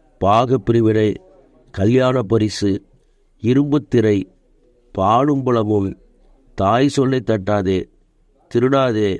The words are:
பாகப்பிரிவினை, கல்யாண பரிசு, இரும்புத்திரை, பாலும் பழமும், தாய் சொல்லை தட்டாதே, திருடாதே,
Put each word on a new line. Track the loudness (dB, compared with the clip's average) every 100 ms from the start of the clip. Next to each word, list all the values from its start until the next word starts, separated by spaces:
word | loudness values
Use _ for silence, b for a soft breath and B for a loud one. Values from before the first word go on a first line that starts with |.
| _ -4
பாகப்பிரிவினை, | 2 2 2 -2 0 2 2 2 0 -2 -12 -20 _ _ _
கல்யாண | -2 2 2 2 -2 0
பரிசு, | 0 0 -2 -2 -4 _ _ _ _ _ -6
இரும்புத்திரை, | 0 0 0 -2 0 0 2 0 -4 _ _ _ _ _ _
பாலும் | -2 0 2 0 -2 -2
பழமும், | -2 0 -2 -2 -8 _ _ _ _ _ -4
தாய் | 0 2 0
சொல்லை | 0 -2 -2
தட்டாதே, | -2 -4 -2 -2 0 -2 -4 _ _ _ _ _ _
திருடாதே, | -2 0 0 0 0 -2